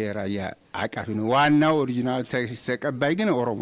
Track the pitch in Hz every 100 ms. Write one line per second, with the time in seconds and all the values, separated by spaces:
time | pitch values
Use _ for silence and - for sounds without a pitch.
0 | 104 101 98 101 92 - _ - 104 -
1 | 104 104 110 135 147 147 156 156 131 123
2 | 123 127 123 131 117 120 - 123 143 127
3 | 143 175 214 127 120 101